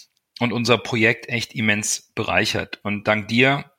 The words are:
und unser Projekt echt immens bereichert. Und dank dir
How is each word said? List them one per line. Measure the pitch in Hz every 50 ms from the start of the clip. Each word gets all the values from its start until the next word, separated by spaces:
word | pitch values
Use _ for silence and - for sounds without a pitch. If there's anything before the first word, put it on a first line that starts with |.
| - _ _ _ _ _ - -
und | 117 120
unser | 101 120 117 117 120
Projekt | 110 - - 127 113 110 113 120 - - -
echt | 123 113 - - -
immens | - 110 107 104 107 107 - - - _ _ -
bereichert. | - - - 90 92 107 - - 98 82 - - - -
Und | 101 104 101 -
dank | 107 107 107 98
dir | 113 117 120 131 135 139 147 - - _